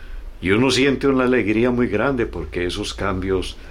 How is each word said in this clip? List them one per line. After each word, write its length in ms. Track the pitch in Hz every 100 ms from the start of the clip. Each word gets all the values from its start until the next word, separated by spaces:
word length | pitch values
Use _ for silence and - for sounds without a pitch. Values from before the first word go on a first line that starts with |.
| - - - -
Y 80 | 87
uno 220 | 104 131
siente 360 | 123 139 123 135
una 180 | 131 127
alegría 440 | 127 101 107 123
muy 160 | 120 120
grande 400 | 101 127 131 113
porque 400 | - 78 90 90
esos 300 | 87 104 -
cambios 600 | 98 95 92 95 87 - -